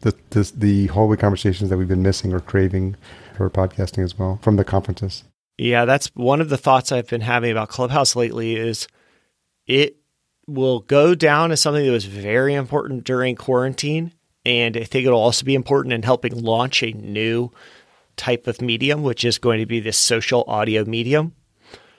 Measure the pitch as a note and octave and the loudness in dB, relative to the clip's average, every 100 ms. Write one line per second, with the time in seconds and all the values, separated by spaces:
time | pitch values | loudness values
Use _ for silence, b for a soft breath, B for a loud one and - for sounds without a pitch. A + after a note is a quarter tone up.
0 | A2 - _ A2 G2 - G#2 G2+ G2 F2 | -2 -2 _ 0 0 0 2 4 2 2
1 | A2 G#2+ G#2 G2 G#2 F2+ G2 F#2 F#2 F#2 | 2 4 2 2 0 0 0 0 0 2
2 | F#2+ F#2 F#2 F2+ - G2 F#2+ F#2+ F#2+ G2 | 2 0 -2 -4 0 2 2 2 -2 -6
3 | B B B B F#2+ - F#2 - F#2 - | B B B B -2 0 -2 -2 -4 -2
4 | F2+ - F#2 G2 - G2+ F#2+ G2 G2 F#2 | -4 -2 -4 -2 2 2 2 0 -2 -4
5 | F#2+ - - _ _ - A#2+ A#2+ A#2+ C#3+ | -6 -8 -16 _ _ -6 0 2 4 2
6 | - - B2 C#3+ D#3+ C3+ - C3 - B2+ | 0 -2 0 0 0 -2 2 2 2 -4
7 | A#2 A#2 A2+ A#2+ A#2 A2 G#2+ - B2 C#3+ | -2 -4 -2 0 0 -2 -4 -4 -2 0
8 | C3 B2 A#2 A2+ A2+ A2+ A2+ G#2+ - _ | 0 0 -2 -4 -4 -4 -4 -6 -10 _
9 | _ _ _ _ _ _ - C3 D3 - | _ _ _ _ _ _ 0 2 2 -2
10 | _ _ _ _ - C#3 C3 B2 - C#3+ | _ _ _ _ -10 -2 0 -2 2 4
11 | D#3+ F3 D#3 D3 E3 D#3 D#3 D3 C#3 A#2 | 4 4 4 4 2 0 0 0 2 0
12 | G2 G2+ G2+ A#2 C3+ C#3+ B2 C#3+ - B2+ | -2 -8 -2 0 2 0 -2 -4 -4 -6
13 | - B2+ B2+ A#2+ - B2 C3 C3 C#3+ D#3 | -4 -2 -2 -4 -2 0 0 -4 -4 -4
14 | E3+ - _ _ B2 A#2+ A#2 A2+ A2 C3 | -6 -10 _ _ -2 0 0 -2 -4 -2
15 | B2+ A#2+ A#2 A#2 C3 C#3 - C#3 B2+ A#2 | 2 4 4 0 0 -2 0 0 0 -2
16 | A2 B2 A#2+ A#2 A2+ A2+ B2+ - A2+ G#2+ | 0 0 -2 -4 -2 0 0 -2 -4 -6
17 | G#2 G#2 A2 A#2 B2 - b b b b | -8 -4 -2 -2 -4 -8 b b b b
18 | b - - A#2+ - A2 B2 A#2 C3+ D3+ | b -10 -4 -4 -4 -6 -4 -2 0 0
19 | C#3+ A#2 A#2+ A2 A#2+ A2 A2 A#2 G#2+ - | -2 -2 -2 0 0 0 0 -4 -2 0
20 | - A2+ - B2 - G#2+ A2 A2 G#2+ A2+ | 0 0 2 0 0 0 0 0 0 -4
21 | A#2 D3+ E3 - _ _ b b b | 0 0 0 -6 _ _ b b b